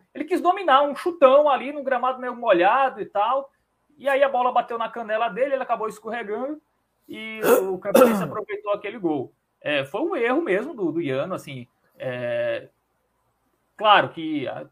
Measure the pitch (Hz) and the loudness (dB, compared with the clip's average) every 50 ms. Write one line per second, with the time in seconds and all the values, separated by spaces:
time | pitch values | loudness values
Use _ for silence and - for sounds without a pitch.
0 | _ _ - 254 302 311 359 302 - 349 359 403 381 320 262 277 294 285 269 - | _ _ -12 -10 -6 -2 -2 0 2 2 0 2 4 4 4 4 4 2 -2 -4
1 | - 359 339 - 285 254 262 285 302 294 269 226 233 269 294 294 262 269 262 240 | -6 -6 2 4 6 8 8 8 6 6 2 0 -2 -4 -8 -6 -4 -2 -2 0
2 | 240 254 262 247 247 247 233 233 240 226 190 170 175 196 233 269 269 262 - 214 | 0 -2 -4 -4 -6 -10 -8 -2 2 2 4 4 4 4 4 4 2 0 -2 -6
3 | 185 - - 202 208 226 262 277 277 - _ _ _ _ _ _ _ _ _ - | -10 -6 -4 -2 -2 0 -2 -2 -4 -6 _ _ _ _ _ _ _ _ _ -6
4 | 247 277 277 269 277 269 269 247 247 247 240 240 233 - 233 226 226 226 - 240 | -2 0 2 4 4 4 2 2 0 0 0 0 -2 -2 -4 -6 -6 -6 -8 -8
5 | 226 208 214 220 233 233 185 220 262 285 269 254 240 - 233 202 220 214 - - | -6 -4 -2 -2 -2 -2 -2 -2 -2 -2 -2 -2 -2 -2 -4 -4 -4 -6 -8 -10
6 | - 220 220 240 226 202 208 233 254 285 302 302 _ _ _ _ _ _ _ _ | -12 -10 -8 -8 -8 -8 -8 -6 -6 -8 -10 -12 _ _ _ _ _ _ _ _
7 | _ - - 214 220 220 220 220 214 - 240 254 190 190 185 180 - 202 - 240 | _ -18 -16 -14 -12 -12 -8 -2 2 4 4 4 2 0 -4 -6 -2 4 6 6
8 | 262 233 220 196 170 147 - 214 202 - 202 208 - 208 208 202 208 202 226 240 | 6 6 4 2 -2 -4 -6 -8 -10 -8 -10 -8 -4 -4 -4 -4 -6 -10 -10 -6
9 | 185 165 151 139 117 - _ _ _ _ _ _ - 147 147 139 135 - - 214 | -4 -2 -2 -2 -4 -8 _ _ _ _ _ _ -6 -4 -2 -2 -4 -4 -4 -4
10 | 302 392 392 277 233 233 262 311 339 262 185 196 247 302 330 233 190 160 147 165 | -4 -4 -2 -2 -2 0 0 0 0 0 0 -2 -2 -6 -8 -6 -4 -4 -2 -2
11 | 170 139 131 135 147 - 139 139 - 151 139 127 117 _ _ _ _ _ _ - | -4 -2 -2 -4 -4 -6 -8 -10 -10 -12 -14 -14 -16 _ _ _ _ _ _ -10
12 | - 131 123 123 123 120 120 120 120 117 117 - - - _ _ _ _ _ _ | -8 -8 -6 -6 -6 -4 -4 -2 -2 -4 -4 -6 -8 -14 _ _ _ _ _ _
13 | _ _ _ _ _ _ _ _ _ _ _ _ _ _ _ - 208 214 202 180 | _ _ _ _ _ _ _ _ _ _ _ _ _ _ _ 0 4 6 6 6
14 | 143 127 - 165 160 156 156 143 127 113 - - - - | 6 2 -4 -8 -6 -4 -4 -4 -4 -6 -8 -8 -12 -8